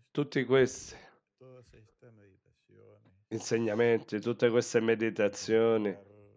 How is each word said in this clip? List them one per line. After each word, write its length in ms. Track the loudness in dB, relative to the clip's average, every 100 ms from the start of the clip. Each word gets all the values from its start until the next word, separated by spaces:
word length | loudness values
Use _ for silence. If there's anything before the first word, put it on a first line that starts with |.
| _
Tutti 340 | -6 -4 -2 2
questi 500 | 2 2 -2 -16 -20 -20 _ _ _ -20 -20 _ -20 _ _ -20 -20 -20 _ _ _ _ _ -20 -20 _ _ _
insegnamenti, 880 | -10 -4 -2 -2 0 2 2 0 -6
tutte 300 | -4 0 2
queste 300 | 2 2 0
meditazioni, 1160 | 2 0 0 0 -2 -2 0 2 4 2 -2 -6 -14 -20 -20